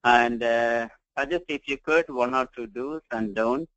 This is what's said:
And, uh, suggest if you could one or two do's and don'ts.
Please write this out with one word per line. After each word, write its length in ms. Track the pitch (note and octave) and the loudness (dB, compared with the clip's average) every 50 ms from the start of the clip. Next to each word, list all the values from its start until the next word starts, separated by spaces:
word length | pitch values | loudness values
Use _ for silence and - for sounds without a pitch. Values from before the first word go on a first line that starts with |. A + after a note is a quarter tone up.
| - | 6
And, 360 | A#2+ A#2+ A#2+ A#2+ A#2 A#2+ A2+ | 6 6 6 6 2 0 -2
uh, 460 | A#2+ A#2 A#2 A#2 A#2 A#2 A#2 A#2 A#2 A#2 - _ _ _ _ | 0 0 2 2 2 2 0 0 -2 -6 -10 _ _ _ _
suggest 260 | C3+ C#3 C#3 F3 E3+ F3+ - | -6 -4 -2 -4 -6 -4 -6
if 180 | D3+ C#3 _ | -8 -8 _
you 100 | - C#3 | -6 -6
could 320 | C3+ _ - D#3 E3 E3 - | -6 _ 2 2 2 2 0
one 240 | C#3 B2 B2 B2 C3 | 0 0 0 0 2
or 140 | C3 B2+ - _ | -2 -2 -2 _
two 120 | B2+ A#2 | -12 -12
do's 340 | G#2+ G2 A#2+ B2+ C#3+ D#3 D#3+ _ _ | -10 -8 -10 -8 -8 -8 -10 _ _
and 240 | B2 A2+ A2 G#2 F#2+ | -4 -4 -4 -4 -2
don'ts. 340 | G#2+ A2+ A2+ B2 C#3+ E3+ - _ | 0 0 0 0 -2 -4 -8 _